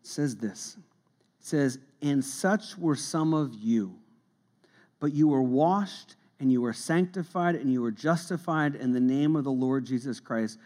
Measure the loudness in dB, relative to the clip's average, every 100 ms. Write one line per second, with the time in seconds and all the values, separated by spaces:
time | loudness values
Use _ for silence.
0 | -10 -4 -4 -4 -8 -8 -16 -18 -20 _
1 | _ _ _ _ -4 0 0 -2 -14 _
2 | 0 0 -2 -2 0 0 -2 -4 -2 0
3 | -2 -2 2 0 -2 -4 0 0 0 -8
4 | _ _ _ _ _ _ _ _ _ _
5 | -2 4 4 4 4 4 4 2 -2 -8
6 | -20 -20 _ -2 2 2 2 -2 0 0
7 | 0 -2 -4 0 0 0 0 0 0 -2
8 | 0 0 -2 -6 -2 0 0 0 0 2
9 | 2 2 2 2 0 0 0 0 -2 -4
10 | -4 -8 -6 -4 -4 -6